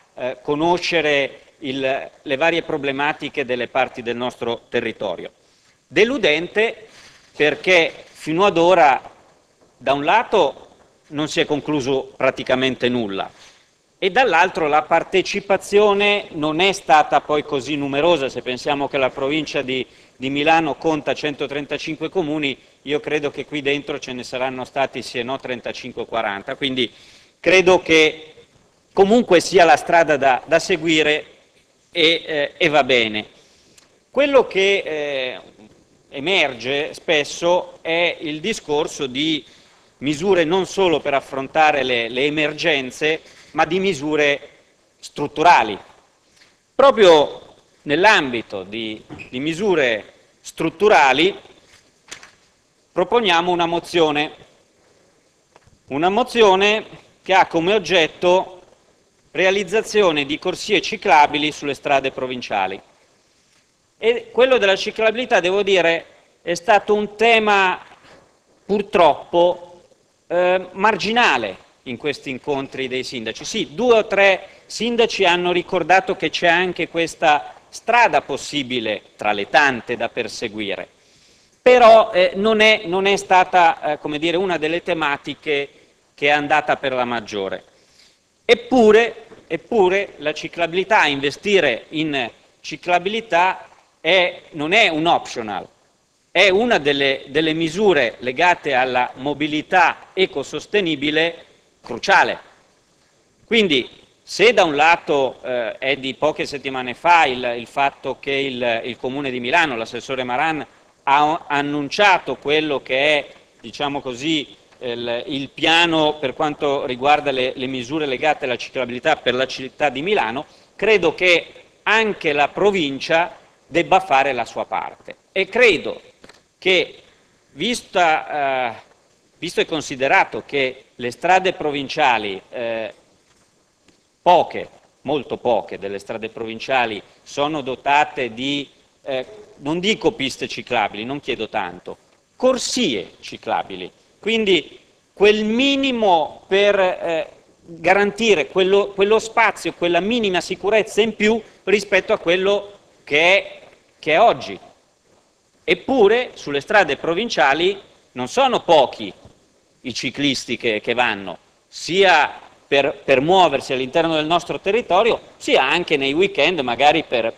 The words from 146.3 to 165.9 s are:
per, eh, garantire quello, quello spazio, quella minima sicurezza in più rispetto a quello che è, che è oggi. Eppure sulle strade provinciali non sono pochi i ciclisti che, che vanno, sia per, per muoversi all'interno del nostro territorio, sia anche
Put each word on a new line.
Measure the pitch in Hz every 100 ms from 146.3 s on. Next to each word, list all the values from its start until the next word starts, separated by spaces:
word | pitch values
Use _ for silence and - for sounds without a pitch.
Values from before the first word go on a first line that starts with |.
| - -
per, | 196 202 202
eh, | 185 - 170 160 - - _ _
garantire | - 170 165 196 202 202 226 175 135
quello, | 180 185 202 202
quello | 196 202 220
spazio, | - - 214 - 165
quella | - 175 170
minima | 196 240 208 180
sicurezza | - 185 190 220 - -
in | 226 -
più | 208 226 - _
rispetto | - 208 208 190 185
a | 208
quello | 165 180 190 202 - - _ _
che | - 147
è, | 175 196 - - - _ _ _
che | 156
è | 160
oggi. | 226 147 101 92 - _ _ _ _ _ _ _ _ _
Eppure | - 180 - 269 196 233 247
sulle | - - 143
strade | - 214 165 135
provinciali | 151 170 233 - 143 151 180 202 - _ _
non | 127 123
sono | - 269 208
pochi | - 160 120 - 101 - - _ _ _ _ _
i | 127
ciclisti | 117 131 143 143 131 - 113
che, | 120 107
che | -
vanno, | 117 120 101 95 82 _ _ _
sia | - - 185 190 160 131 - - _ -
per, | 139 139 -
per | - 131
muoversi | 151 190 170 139 -
all'interno | 127 127 170 165 156
del | 151
nostro | 175 - 139
territorio, | 190 220 - 180 226 175 - -
sia | - 208
anche | 131 165 175